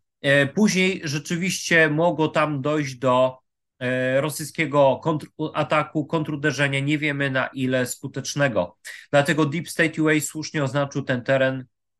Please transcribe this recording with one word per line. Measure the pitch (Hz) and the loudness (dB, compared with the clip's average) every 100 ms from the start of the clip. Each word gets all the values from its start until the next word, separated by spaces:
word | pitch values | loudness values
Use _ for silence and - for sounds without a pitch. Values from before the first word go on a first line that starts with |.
| _ _ | _ _
E, | 143 139 135 | 2 4 4
później | 190 214 175 185 190 | 2 2 4 2 0
rzeczywiście | 160 151 - 170 185 - - 170 156 | -4 -6 -4 -4 -2 -4 2 4 4
mogło | 151 175 160 151 | 4 2 2 0
tam | 160 151 143 | 2 0 0
dojść | 143 156 139 | -2 -2 -4
do, | 127 127 127 131 - _ _ _ _ | -2 2 4 2 -2 _ _ _ _
e, | 127 127 127 135 | -4 -2 0 0
rosyjskiego | 151 139 143 - 151 143 135 120 | -2 -6 -8 -6 0 4 4 4
kontrataku, | 160 151 - - 156 151 147 156 147 160 - | -2 -4 -6 -8 -6 -4 0 0 0 -4 -2
kontruderzenia. | 165 156 151 151 131 139 139 | -4 -4 -2 -2 0 0 0
Nie | 143 147 | 0 0
wiemy, | 147 143 139 | -2 -2 -2
na | 131 123 | -2 -4
ile | 135 127 127 123 | -2 0 0 -2
skutecznego. | - 139 139 131 147 139 101 87 - - - - | -6 -10 -10 -6 -2 0 0 -2 -8 -18 -18 0
Dlatego | 143 151 156 147 | 2 2 2 0
Deep | 165 - | -2 -6
State | - 160 160 | -2 0 2
U | 156 | 2
A | 151 | 2
słusznie | - 160 147 156 | -2 -8 -8 -4
oznaczył | 135 139 139 143 | -2 -2 -2 -4
ten | 131 123 | -2 -2
teren | 117 135 131 131 131 _ _ | 0 2 2 -2 -10 _ _